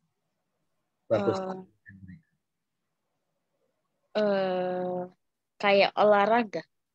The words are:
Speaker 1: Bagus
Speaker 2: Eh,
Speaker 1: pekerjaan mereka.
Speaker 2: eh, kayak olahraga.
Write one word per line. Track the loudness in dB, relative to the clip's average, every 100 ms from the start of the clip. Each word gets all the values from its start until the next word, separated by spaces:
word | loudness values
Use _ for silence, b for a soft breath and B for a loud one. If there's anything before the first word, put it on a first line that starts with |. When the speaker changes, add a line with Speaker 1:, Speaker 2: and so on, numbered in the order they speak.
| _ _ _ _ _ _ _ _ _ _ -4
Speaker 1:
Bagus | -2 0 -4
Speaker 2:
Eh, | -6
Speaker 1:
pekerjaan | -12 -16 _ -20 -20
mereka. | -20 -20 _ _ _ _ _ _ _ _ _ _ _ _ _ _ _ _ _ _ _ -2
Speaker 2:
eh, | 0 0 -2 -4 -4 -4 -6 -6 -10 _ _ _ _ -4
kayak | 2 4 4
olahraga. | 4 4 4 4 2 -2 -8 -14 _ _